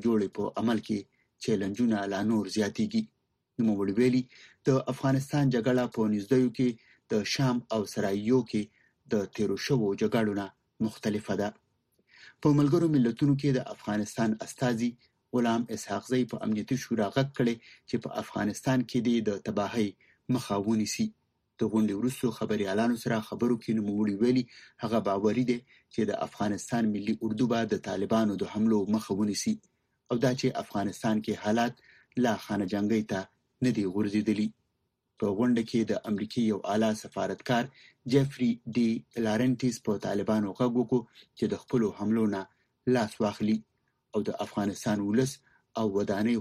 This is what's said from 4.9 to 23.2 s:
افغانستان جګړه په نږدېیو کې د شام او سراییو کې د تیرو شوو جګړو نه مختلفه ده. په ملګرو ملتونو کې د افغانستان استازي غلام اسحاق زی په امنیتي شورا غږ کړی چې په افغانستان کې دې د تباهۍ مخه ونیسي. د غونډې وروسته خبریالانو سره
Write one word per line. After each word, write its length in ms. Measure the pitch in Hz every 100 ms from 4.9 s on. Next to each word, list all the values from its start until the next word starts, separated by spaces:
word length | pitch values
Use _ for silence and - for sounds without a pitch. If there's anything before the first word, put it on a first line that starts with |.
افغانستان 500 | 135 135 135 139 151 135 120
جګړه 300 | 120 127 120 -
په 60 | 107
نږدېیو 360 | 104 101 127 123 113
کې 120 | 123 113 _ _ -
د 20 | 110 98
شام 240 | - 131 120 -
او 80 | 110 98
سراییو 460 | - 101 101 107 127 113
کې 120 | 107 104 _ _ _ -
د 20 | 110 95 -
تیرو 220 | 101 98 -
شوو 240 | 135 104 98
جګړو 320 | 107 117 107 101
نه 80 | 95 - _ - 110
مختلفه 480 | - 110 104 104 98
ده. 80 | 104 - _ _ _ _ _ - - _
په 60 | 151 147
ملګرو 340 | 143 170 165 147
ملتونو 380 | 117 113 143 139
کې 80 | 147 127
د 20 | - -
افغانستان 540 | - 107 107 - 113 110 -
استازي 440 | - 123 113 120 120 _ _ _
غلام 280 | 123 117 117 117 107
اسحاق 280 | - 101 -
زی 120 | 127 120
په 40 | - 110
امنیتي 300 | 107 101 131
شورا 240 | - 110 98 135
غږ 140 | 135 -
کړی 180 | 117 117 - - -
چې 80 | 117
په 60 | - 113
افغانستان 560 | - 104 104 - 135 127 123
کې 100 | 123 117
دې 80 | 117 107
د 20 | 98 107
تباهۍ 440 | 98 98 117 104 - _ _ -
مخه 260 | 120 - 101
ونیسي. 440 | 101 110 101 - 110 - _ _ _ -
د 40 | 110
غونډې 220 | 110 107 98
وروسته 420 | 127 - 120 -
خبریالانو 580 | 107 107 101 202 120 117
سره 220 | 117 113